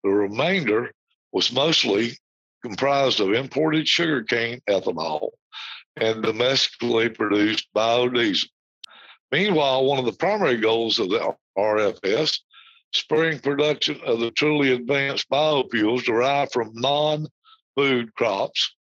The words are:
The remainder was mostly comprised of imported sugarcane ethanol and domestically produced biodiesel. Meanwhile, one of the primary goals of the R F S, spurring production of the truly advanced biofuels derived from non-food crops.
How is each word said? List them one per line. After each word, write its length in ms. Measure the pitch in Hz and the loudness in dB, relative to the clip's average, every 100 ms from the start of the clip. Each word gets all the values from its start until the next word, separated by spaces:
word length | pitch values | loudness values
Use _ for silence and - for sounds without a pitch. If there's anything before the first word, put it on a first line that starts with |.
The 80 | 98 | 2
remainder 800 | 101 101 107 160 190 127 107 123 _ _ _ _ | 0 0 -2 0 0 0 -2 -2 _ _ _ _
was 200 | - - | -2 0
mostly 600 | 123 156 160 120 101 117 127 _ _ _ _ | 0 2 2 2 0 0 -6 _ _ _ _
comprised 580 | 123 95 135 139 135 113 | -12 -2 0 2 2 2
of 140 | 98 | 2
imported 540 | 113 135 135 156 156 151 | 0 0 -2 0 0 0
sugarcane 760 | - 170 139 110 117 117 120 - | 0 0 0 0 -2 -2 -6 0
ethanol 600 | 95 90 87 80 156 - _ _ - - - _ | 0 0 -4 -4 -4 -6 _ _ -16 -16 -18 _
and 260 | - 113 110 | -2 -2 0
domestically 880 | 110 110 127 135 - - 120 117 113 | -2 0 0 2 -2 -4 0 2 0
produced 580 | 113 107 104 107 104 - | -2 0 2 2 0 -4
biodiesel. 680 | 104 113 120 123 123 117 90 - _ _ _ - - - - _ | -2 2 2 2 2 0 0 -4 _ _ _ -20 -20 -20 -20 _
Meanwhile, 520 | 143 208 160 139 131 | -2 2 2 2 2
one 140 | 135 139 | 2 2
of 80 | |
the 80 | 123 | -2
primary 440 | - 175 214 165 120 | -2 -2 2 2 2
goals 420 | 110 113 117 110 | 2 2 0 -2
of 100 | 95 | 0
the 260 | 107 76 - _ 95 | 0 -2 -6 _ -2
R 200 | 107 107 | 0 2
F 180 | 101 - | 0 -2
S, 360 | 95 113 156 - _ - - _ _ | -2 0 0 -4 _ -20 -20 _ _
spurring 460 | - - 156 165 151 | -6 0 0 0 -2
production 600 | 143 143 151 143 - 139 | -2 0 0 0 -2 -4
of 160 | - 117 | -2 -2
the 100 | 117 | -2
truly 400 | 110 151 151 139 | 0 0 2 2
advanced 580 | 123 117 143 139 127 - | 2 0 -2 0 -4 -2
biofuels 760 | 135 156 147 127 117 107 123 | 0 2 2 0 0 0 0
derived 480 | 123 113 127 143 135 | 0 0 2 0 0
from 180 | 127 110 | -2 -4
non-food 1400 | 113 131 143 151 151 147 _ - - _ - 139 123 117 | -4 -2 0 0 -2 -6 _ -20 -20 _ -2 2 0 -2
crops. 600 | - 117 98 135 - - _ | -2 -2 0 -2 -2 -4 _